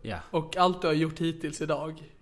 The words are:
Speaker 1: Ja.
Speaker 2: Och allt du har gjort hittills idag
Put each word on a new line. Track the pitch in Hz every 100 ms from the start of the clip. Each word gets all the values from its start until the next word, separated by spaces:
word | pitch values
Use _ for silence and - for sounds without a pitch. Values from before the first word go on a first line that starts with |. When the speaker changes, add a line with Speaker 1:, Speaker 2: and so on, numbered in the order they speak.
Speaker 1:
Ja. | - 85 -
Speaker 2:
Och | 160 160 180
allt | 180 180
du | 170
har |
gjort | 156 160 156
hittills | 165 165 151 143
idag | 156 147 156 160 - -